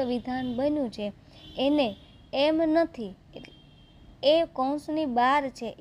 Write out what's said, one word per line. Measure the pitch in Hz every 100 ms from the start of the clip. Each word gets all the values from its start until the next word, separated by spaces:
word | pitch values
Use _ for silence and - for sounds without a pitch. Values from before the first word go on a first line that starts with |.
| 254
વિધાન | 247 254 254 254 240
બન્યું | 285 302 247
છે | 214 208 - - - - -
એને | 269 294 240 196 - - -
એમ | 269 294 320
નથી, | 330 320 330 254 208 - -
એટલે | - - - - - - - - -
એ | 269 320 330
કૌંસની | - 262 294 302 311 302
બહાર | 233 247 294 269
છે | 247 226 -